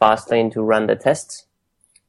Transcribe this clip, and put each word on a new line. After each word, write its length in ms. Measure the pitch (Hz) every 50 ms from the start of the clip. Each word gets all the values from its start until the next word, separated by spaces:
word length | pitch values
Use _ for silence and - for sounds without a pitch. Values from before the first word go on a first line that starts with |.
Fastlane 520 | 110 107 110 110 - - 117 117 113 110
to 100 | 110 110
run 240 | 110 110 110 107 110
the 100 | 104 110
tests. 500 | 113 - 131 151 147 - - - - - _ _ _ _ _ _ _ _ _ _ _ _